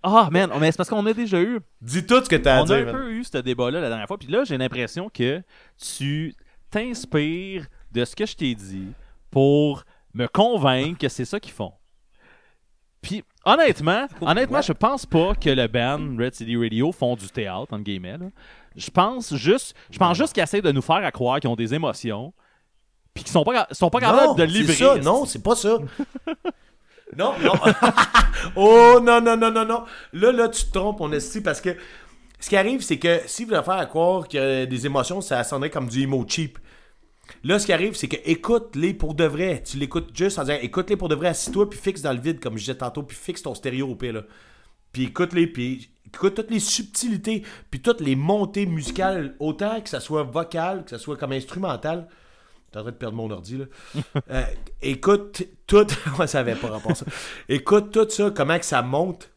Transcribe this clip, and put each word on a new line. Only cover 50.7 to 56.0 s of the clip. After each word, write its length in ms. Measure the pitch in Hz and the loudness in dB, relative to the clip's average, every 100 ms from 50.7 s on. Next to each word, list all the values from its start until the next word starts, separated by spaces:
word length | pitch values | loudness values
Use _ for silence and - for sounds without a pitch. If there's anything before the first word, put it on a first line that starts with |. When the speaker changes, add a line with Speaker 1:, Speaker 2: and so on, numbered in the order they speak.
| 190 | -6
Speaker 2:
que 60 | - | -10
ça 80 | 117 | -14
soit 180 | - 143 | -10 -8
comme 160 | 139 | -6
instrumental. 760 | 135 131 180 190 123 151 170 170 _ _ _ _ _ _ | -6 -8 -8 -6 -4 -6 -6 -8 _ _ _ _ _ _
T'es 80 | 104 | -12
en 40 | |
train 60 | 110 | -12
de 60 | 120 | -10
perdre 200 | 120 110 | -10 -8
mon 140 | 110 | -8
ordi, 280 | 98 90 131 | -10 -10 -12
là. 60 | 135 - - | -12 -16 -12
Speaker 1:
<laughs> 260 | 147 - 147 - | -10 -6 -6 -4
Speaker 2:
Euh, 140 | 131 131 - - - | -4 -4 -6 -10 -8
écoute 600 | 135 135 196 202 202 - 185 - - | -6 -2 2 0 0 -12 -12 -14 2
tout, 200 | 208 208 139 | 4 4 0